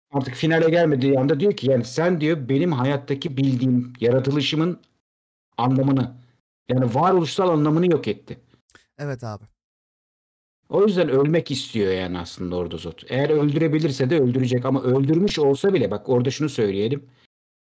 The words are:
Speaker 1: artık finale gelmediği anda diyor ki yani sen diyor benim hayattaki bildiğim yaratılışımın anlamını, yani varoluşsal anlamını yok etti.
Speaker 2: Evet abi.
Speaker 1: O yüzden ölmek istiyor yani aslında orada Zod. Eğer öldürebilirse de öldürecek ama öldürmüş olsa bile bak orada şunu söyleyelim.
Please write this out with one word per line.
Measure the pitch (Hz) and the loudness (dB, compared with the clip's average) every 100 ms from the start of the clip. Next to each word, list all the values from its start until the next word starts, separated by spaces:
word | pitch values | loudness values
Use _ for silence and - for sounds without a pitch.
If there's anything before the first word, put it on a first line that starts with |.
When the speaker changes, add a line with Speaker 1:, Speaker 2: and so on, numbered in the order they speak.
| _ | _
Speaker 1:
artık | 139 123 - | -6 -6 -2
finale | 156 165 165 | 0 2 2
gelmediği | 170 165 139 135 135 | 4 2 2 2 2
anda | 139 147 | 2 2
diyor | 202 202 | 0 0
ki | 127 | 0
yani | 127 117 | 0 0
sen | - 175 170 | -2 0 0
diyor | 151 165 120 | 0 -2 0
benim | 135 175 | 0 0
hayattaki | 131 131 139 - 139 165 131 | 0 0 -2 -4 -6 -4 0
bildiğim | 139 123 131 123 123 - | 0 2 2 2 0 -2
yaratılışımın | 113 127 131 147 135 151 170 165 _ _ _ _ _ _ _ - | 0 2 0 -2 -2 -2 -2 -4 _ _ _ _ _ _ _ -4
anlamını, | 123 131 135 135 120 - - _ _ _ - | 0 2 2 0 -2 -8 -20 _ _ _ -4
yani | 127 123 123 | 0 0 2
varoluşsal | 180 185 156 - 180 | 2 2 0 0 2
anlamını | 156 151 156 180 | 2 2 2 2
yok | 156 110 | 0 -2
etti. | - - 123 _ _ _ - _ - | -8 -10 -20 _ _ _ -20 _ -12
Speaker 2:
Evet | 147 123 | -10 -8
abi. | 117 101 107 _ _ _ _ _ _ _ _ _ _ _ - | -10 -12 -16 _ _ _ _ _ _ _ _ _ _ _ -4
Speaker 1:
O | 165 208 | 2 2
yüzden | 180 160 | 2 2
ölmek | 135 147 165 156 | 2 2 0 -2
istiyor | 131 - 113 98 | -6 -6 -2 0
yani | 92 90 90 | -2 -4 -6
aslında | 87 - 90 90 | -8 -10 -6 -6
orada | 85 85 | -6 -8
Zod. | 82 - - | -12 -14 -6
Eğer | 123 147 | -2 0
öldürebilirse | 151 147 147 160 156 156 127 131 | 2 0 0 0 0 -2 -2 0
de | 165 | 2
öldürecek | 123 127 127 123 131 | 2 0 0 -2 0
ama | 131 | -2
öldürmüş | 127 131 139 160 202 160 | 0 0 2 2 0 2
olsa | 139 139 202 | 0 2 0
bile | 180 101 | 0 0
bak | 104 - | -2 0
orada | 123 127 | 0 0
şunu | 131 151 | -2 -4
söyleyelim. | 123 104 95 110 139 - _ _ _ _ _ | -2 -2 0 -2 -4 -10 _ _ _ _ _